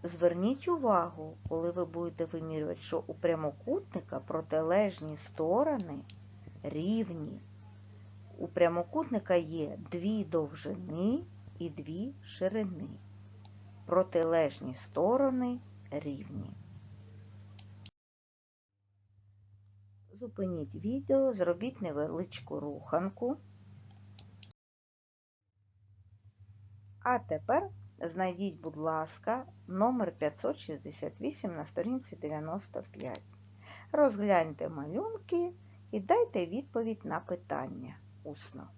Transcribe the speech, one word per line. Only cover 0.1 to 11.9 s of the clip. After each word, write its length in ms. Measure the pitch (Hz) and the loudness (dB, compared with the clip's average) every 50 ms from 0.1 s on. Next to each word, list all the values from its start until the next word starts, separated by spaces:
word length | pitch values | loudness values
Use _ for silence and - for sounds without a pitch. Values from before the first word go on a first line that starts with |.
| 170 165 175 175 170 175 190 226 269 269 - 359 | 2 6 6 6 6 6 4 4 4 2 2 2
увагу, 680 | 349 320 269 226 202 175 170 170 165 165 156 156 165 - - - | 2 4 6 6 6 6 6 2 -4 -8 -10 -10 -10 -10 -4 -2
коли 220 | 160 165 165 175 | 0 2 2 0
ви 140 | 170 180 175 | 2 0 -2
будете 400 | 170 170 170 175 170 160 - 165 | 0 -2 -4 -4 -4 -2 -2 -4
вимірювати, 560 | 160 - 165 160 160 160 156 151 - - - | -2 -2 -6 -4 -2 -2 -2 0 -2 -4 -6
що 240 | - - - 165 - | -4 -2 -2 -2 -2
у 80 | - 160 | -4 -6
прямокутника 1040 | - - 170 165 156 156 147 143 - - 233 294 403 392 - - 190 - - - 131 | 0 2 2 2 2 0 -2 -4 -4 -2 -2 -2 -2 -2 -4 -8 -8 -6 -4 -8 -8
протилежні 960 | - - - 160 156 - 156 156 160 160 175 202 214 196 185 - 156 156 151 | -4 -2 -2 -2 -2 2 2 2 4 6 6 6 4 4 0 -4 -8 -8 -8
сторони 840 | 151 - - - - 160 165 185 233 302 320 294 240 185 165 143 139 135 - - - - - - - - - - - | -10 -12 -12 -4 -2 2 4 4 4 4 4 2 0 -2 -6 -8 -10 -10 -12 -16 -18 -18 -18 -18 -18 -18 -16 -14 -8
рівні. 800 | - 147 147 151 165 190 220 226 220 185 170 165 151 - - - - - - - - - - - - - - - - - - - - - - - | -8 -4 -4 -2 0 2 2 2 0 -2 -2 -6 -6 -8 -8 -10 -14 -16 -20 -20 -20 -20 -20 -20 -20 -18 -18 -18 -18 -18 -18 -18 -18 -18 -8 -8
У 100 | - - | -8 -4
прямокутника 840 | - - 175 170 170 175 175 - - 311 320 - 254 208 - - 185 | 4 6 6 6 6 4 0 2 0 0 0 2 0 -2 4 6 4
є 440 | 175 165 156 165 165 151 147 160 - 160 - | 4 4 2 -2 -2 -2 -2 -4 -8 -8 -6
дві 340 | - 175 175 208 220 214 196 | -4 0 0 2 2 0 0
довжини 1000 | 156 165 165 151 151 160 - - 185 202 180 180 165 151 170 185 214 254 330 349 - - - - - - - | 2 2 2 2 0 -4 -8 -6 -6 -6 -6 -6 -6 -2 2 2 2 2 2 -2 -8 -16 -18 -18 -18 -10 -6
і 120 | 170 165 | -6 -6
дві 440 | 151 160 139 151 | -6 -8 -8 -6